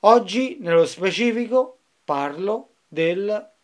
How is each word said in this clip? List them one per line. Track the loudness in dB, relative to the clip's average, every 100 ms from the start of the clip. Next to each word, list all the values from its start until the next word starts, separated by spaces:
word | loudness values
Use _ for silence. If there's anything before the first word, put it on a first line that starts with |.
Oggi | 6 4 2 -4 -4 -6
nello | 0 2 2
specifico | 0 -4 0 0 0 0 0 -2 -8 _ _
parlo | -6 -4 -4 -4 -4 -4 -6 _ _
del | -2 -2 0 -4 -6 -8 _